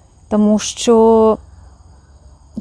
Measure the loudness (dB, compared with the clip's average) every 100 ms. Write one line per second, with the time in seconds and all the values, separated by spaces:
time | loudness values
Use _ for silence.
0 | _ _ -6 -2 0 -2 -4 -6 0 2
1 | 2 2 0 -2 -8 -20 -20 -20 -20 -20
2 | _ -20 -20 -20 _ -4